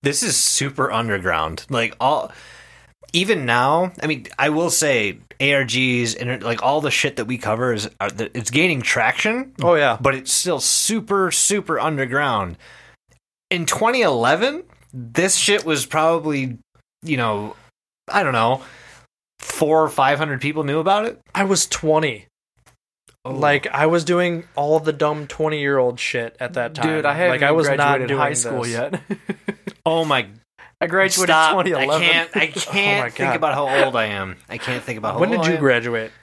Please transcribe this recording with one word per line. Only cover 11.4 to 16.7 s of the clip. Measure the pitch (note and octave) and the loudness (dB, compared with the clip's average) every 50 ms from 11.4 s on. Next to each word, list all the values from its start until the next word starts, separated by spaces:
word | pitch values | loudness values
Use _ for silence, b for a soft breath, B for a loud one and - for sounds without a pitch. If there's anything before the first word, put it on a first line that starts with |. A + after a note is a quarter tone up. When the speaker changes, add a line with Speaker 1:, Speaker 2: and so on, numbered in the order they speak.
| - - G3+ G#3 F#3 - E3 - | 2 2 2 0 0 -2 -4 -2
Speaker 1:
underground. | G#2+ D#3 D#3 C#3+ C3+ B2+ B2 C#3 D3 C#3 A#2+ G#2+ G2 F2+ E2 B B B B B B B B B B _ _ _ _ _ _ _ _ _ | 0 -2 0 -2 -2 -2 -2 -2 0 0 0 0 -2 -4 -6 B B B B B B B B B B _ _ _ _ _ _ _ _ _
In | - F3+ E3 | -4 -2 -2
twenty | D3 - - G#3+ A3+ B3 C4 A#3 | -2 -2 0 2 2 2 4 2
eleven, | F3+ C#3 A#2+ A2+ A#2+ D3 E3+ G#3+ C4 D4 D#4+ F#4 _ - _ _ _ - | 2 4 4 4 4 4 4 2 -2 -2 -4 -12 _ -20 _ _ _ -14
this | C3 A#2+ A#2 A#2 - F3 F#3+ - | -14 -14 -4 -2 0 0 2 2
shit | - - - G3+ G#3 - | 0 2 2 2 0 0
was | D#3+ D#3 C#3+ B2 | 0 -2 -2 -2
probably, | - - D#3 D#3 D#3+ E3 E3 D3+ D#3 D3+ C#3 C3 C3 A#2+ A2+ _ _ | -2 0 2 2 4 2 2 0 -2 -2 -2 -2 -4 -6 -10 _ _